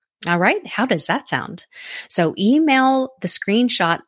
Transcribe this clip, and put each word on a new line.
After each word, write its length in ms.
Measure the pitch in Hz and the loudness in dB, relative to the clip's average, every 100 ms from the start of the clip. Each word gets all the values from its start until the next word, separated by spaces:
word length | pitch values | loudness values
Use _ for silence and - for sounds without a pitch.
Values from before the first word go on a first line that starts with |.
| _ _ 170 | _ _ -2
All 120 | 175 | 2
right. 260 | 190 403 | 2 0
How 220 | 294 - 247 | -4 -4 -2
does 220 | 175 - | -2 -2
that 200 | 226 - | -4 -2
sound? 380 | 131 - 170 - - - - - | -6 -6 -12 -18 -20 -16 -14 -4
So 260 | - 165 - | 0 0 2
email 720 | 196 294 311 262 262 269 262 - | 2 4 4 4 4 2 -2 -6
the 80 | 180 | -4
screenshot 720 | - - 214 247 - 170 170 | -2 0 2 2 2 0 0